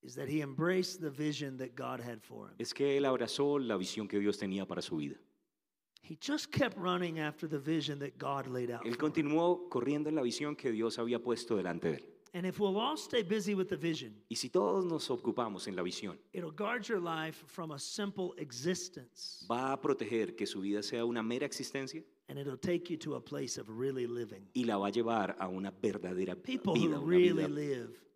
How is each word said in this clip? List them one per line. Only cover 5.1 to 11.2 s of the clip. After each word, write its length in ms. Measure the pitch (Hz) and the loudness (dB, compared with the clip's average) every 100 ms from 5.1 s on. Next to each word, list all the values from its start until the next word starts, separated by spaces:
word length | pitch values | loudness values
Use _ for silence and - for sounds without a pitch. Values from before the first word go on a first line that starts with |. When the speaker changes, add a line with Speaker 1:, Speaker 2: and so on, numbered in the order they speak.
| 67 _ _ _ _ _ _ _ - | -6 _ _ _ _ _ _ _ -20
Speaker 1:
He 160 | - 156 | -16 -10
just 300 | - 294 - | -4 -2 0
kept 260 | - 254 202 | 2 2 2
running 420 | 180 180 175 160 | 0 2 0 0
after 280 | 151 147 151 | -4 -4 -4
the 100 | 151 | -2
vision 400 | 135 160 143 143 | 2 0 0 -4
that 180 | 139 123 | -6 -6
God 300 | 139 139 127 | -4 -2 -2
laid 240 | 127 120 | -2 -2
out 140 | 117 113 | -2 -4
Speaker 2:
Él 100 | 120 | 0
Speaker 1:
for 100 | 151 | 2
him. 60 | |
Speaker 2:
continuó 580 | 156 143 151 170 175 - | 2 4 6 6 4 2
corriendo 380 | 127 120 147 151 | 0 2 2 2
en 60 | 156 | 2
la 60 | |
visión 340 | 123 117 147 151 | 2 0 -4 -2
que 160 | 135 | 0
Dios 260 | 110 113 110 | 2 0 0
había 220 | 117 120 | 0 0